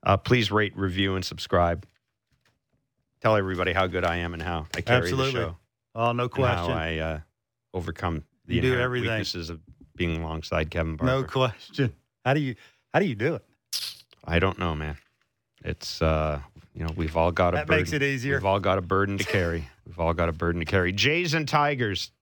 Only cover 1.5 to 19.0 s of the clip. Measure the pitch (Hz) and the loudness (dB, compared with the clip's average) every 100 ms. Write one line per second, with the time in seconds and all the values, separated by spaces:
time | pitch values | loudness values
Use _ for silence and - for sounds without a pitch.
1.5 | 90 87 85 - _ _ _ _ _ _ | 2 4 0 -6 _ _ _ _ _ _
2.5 | _ _ _ _ _ _ _ 110 107 95 | _ _ _ _ _ _ _ 4 4 2
3.5 | 90 90 90 92 90 87 85 85 85 82 | 0 0 2 2 2 0 0 -2 -4 -4
4.5 | 85 78 - 101 123 87 135 131 123 82 | -4 -6 -8 2 2 2 0 0 -2 -4
5.5 | 85 _ _ _ 113 117 120 123 - 127 | -8 _ _ _ -2 -2 0 -4 0 0
6.5 | 117 87 82 82 80 80 78 - _ _ | 0 -2 -2 -2 -4 -4 -6 -10 _ _
7.5 | _ _ 92 82 80 92 80 - _ - | _ _ -8 -8 -6 -4 -4 -8 _ -4
8.5 | 117 127 127 127 123 113 110 104 92 82 | 0 2 2 0 -2 -2 -4 -4 -6 -8
9.5 | 82 - - - - 87 82 82 78 - | -12 -16 -20 -20 -4 -2 -2 -4 -6 -4
10.5 | 82 78 85 80 78 127 131 131 135 127 | -2 -2 -2 -2 0 2 2 0 0 0
11.5 | 104 - - 131 - _ _ 123 143 139 | -2 -12 -2 -2 -2 _ _ 0 2 0
12.5 | 113 - _ _ 147 190 107 131 147 _ | -6 -14 _ _ 0 2 0 -2 -2 _
13.5 | _ _ - - - - _ - 85 95 | _ _ -8 -8 -12 -20 _ 0 2 2
14.5 | 98 90 78 76 73 _ _ _ _ _ | 0 -2 -2 -6 -8 _ _ _ _ _
15.5 | _ - 80 - - 80 80 78 73 73 | _ -10 -8 -8 0 2 2 0 -4 -8
16.5 | - - - 82 78 80 80 85 85 90 | -20 -20 -8 -8 -4 -2 2 2 4 2
17.5 | 90 151 156 151 151 139 135 127 139 101 | 2 2 0 2 0 -2 -2 -2 0 2
18.5 | 101 98 95 87 95 | 2 2 0 0 0